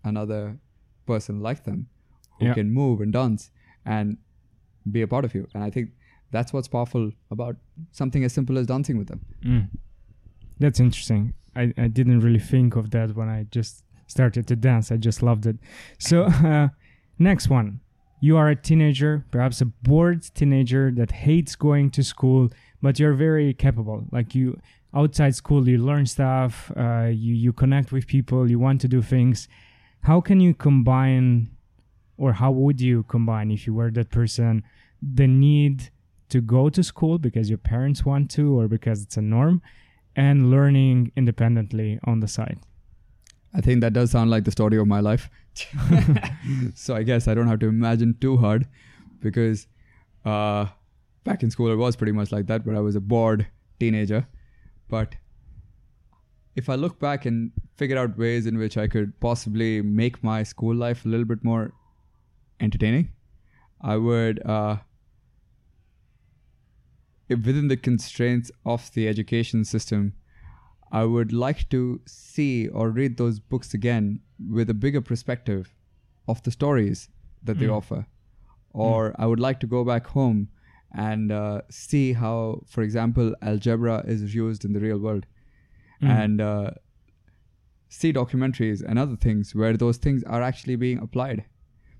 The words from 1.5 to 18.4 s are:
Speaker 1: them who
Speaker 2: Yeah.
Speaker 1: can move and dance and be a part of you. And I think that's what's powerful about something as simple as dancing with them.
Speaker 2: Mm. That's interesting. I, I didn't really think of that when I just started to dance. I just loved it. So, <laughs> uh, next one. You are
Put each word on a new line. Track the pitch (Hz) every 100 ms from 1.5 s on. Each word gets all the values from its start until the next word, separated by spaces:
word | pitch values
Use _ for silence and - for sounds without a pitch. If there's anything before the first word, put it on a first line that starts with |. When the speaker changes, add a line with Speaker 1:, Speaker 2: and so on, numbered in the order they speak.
| -
Speaker 1:
them | - 101 - _ _ _ _ _
who | 120
Speaker 2:
Yeah. |
Speaker 1:
can | 110 104
move | 123 139 107
and | 104
dance | 120 127 107 - _ _ _ -
and | 107 104 107 _ _ _ _ _ _ 101
be | 110
a | 113
part | 123 123
of | 95
you. | -
And | 104
I | 104
think | 127 113 - _ _ _
that's | 113 123
what's | 139 123
powerful | 120 120 123 107 - _
about | 110 120 120 _ - 165
something | - 135 139
as | 127
simple | 143 131 131
as | 120
dancing | 131 143 117
with | 95
them. | - - -
Speaker 2:
Mm. | 120 123 95 - - - - _ - _ - -
That's | 143 -
interesting. | 127 - - 107 113 - _ 127
I, | 120 120
I | 117
didn't | 117 127 120
really | 117 113
think | - 131 123 117
of | 107
that | 113 110 107
when | 110
I | 110 104
just | 120 110 - _ - _
started | - 123 120 113
to | 120
dance. | 127 113 110
I | 113
just | 113 -
loved | 120 113 113
it. | 110 - - - -
So, | - 170
<laughs> | 190 139 160
uh, | 151 143 - _ _ _ -
next | 180 185 -
one. | 131 104 101 - _ _ _
You | 143
are | 160